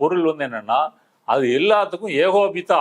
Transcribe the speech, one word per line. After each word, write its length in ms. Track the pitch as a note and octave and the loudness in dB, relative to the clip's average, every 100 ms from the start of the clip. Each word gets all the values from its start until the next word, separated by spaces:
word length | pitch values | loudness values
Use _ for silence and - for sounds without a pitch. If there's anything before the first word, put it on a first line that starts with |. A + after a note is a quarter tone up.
பொருள் 240 | D3 F3+ D#3+ | -2 0 -2
வந்து 160 | D#3 C3+ | -2 -6
என்னன்னா, 320 | A2+ G#2 B2 D3+ - _ _ - | -8 -2 -2 -2 -6 _ _ -2
அது 160 | B2+ B2+ B2+ | 0 2 2
எல்லாத்துக்கும் 580 | G3 G#3 G3 G3+ G#3 C#3+ | 2 2 0 -6 -4 0
ஏகோபித்த 480 | F3+ G3 G3+ E3 F3 E3+ | 2 2 0 -2 -2 2